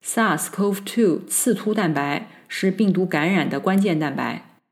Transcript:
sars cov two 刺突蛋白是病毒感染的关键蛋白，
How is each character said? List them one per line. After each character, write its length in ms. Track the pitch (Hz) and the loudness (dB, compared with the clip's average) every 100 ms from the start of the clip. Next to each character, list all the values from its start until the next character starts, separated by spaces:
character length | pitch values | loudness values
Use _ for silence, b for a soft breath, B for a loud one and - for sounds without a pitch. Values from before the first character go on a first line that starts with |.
| - | -4
sars 400 | - 220 160 - | 0 2 0 -4
cov 320 | - 202 196 - | -2 -2 -2 -4
two 400 | - 214 151 - | 2 2 2 -2
刺 280 | - - 208 | -2 0 0
突 180 | 214 | 0
蛋 180 | 214 180 | 0 0
白 380 | 147 143 143 - B B | 0 -2 -4 -8 B B
是 220 | - 190 | -2 -2
病 240 | 190 214 | 2 2
毒 140 | 175 185 | 2 2
感 260 | 160 156 | 0 2
染 160 | 190 143 | 2 0
的 100 | 139 | -2
关 220 | 143 196 | 0 2
键 180 | 196 160 | 2 0
蛋 160 | 147 123 | -2 -4
白， 440 | 120 - - _ _ | -6 -8 -14 _ _